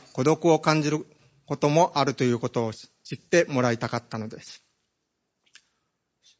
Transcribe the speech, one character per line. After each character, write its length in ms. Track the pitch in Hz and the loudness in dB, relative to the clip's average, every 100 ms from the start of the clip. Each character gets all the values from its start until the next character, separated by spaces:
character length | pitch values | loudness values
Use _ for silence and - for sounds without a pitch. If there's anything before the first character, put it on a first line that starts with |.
| - | -4
孤 100 | - | -2
独 220 | 135 156 170 | 0 2 2
を 140 | 156 | 2
感 200 | 160 156 | 2 0
じ 80 | 147 | 0
る 160 | 156 - _ _ _ - | -4 -8 _ _ _ -10
こ 120 | 143 | -2
と 100 | 147 | 2
も 240 | 156 175 147 | 4 2 2
あ 100 | 139 | -2
る 80 | |
と 100 | 127 | 0
い 80 | 127 | 0
う 80 | 120 | 0
こ 80 | 123 | -2
と 200 | 123 113 | -4 -4
を 40 | |
知 420 | 107 - _ - 135 | -8 -18 _ -18 -18
っ 20 | |
て 260 | _ 170 165 | _ 2 2
も 120 | 135 | 0
ら 120 | 123 | 0
い 40 | 117 | 0
た 120 | 120 | -4
か 80 | 120 | -6
っ 60 | - | -8
た 100 | 110 | -10
の 120 | 110 | -10
で 120 | - | -14
す。 220 | - - _ _ _ _ _ _ _ _ _ - _ _ _ _ _ _ _ _ | -20 -20 _ _ _ _ _ _ _ _ _ -20 _ _ _ _ _ _ _ _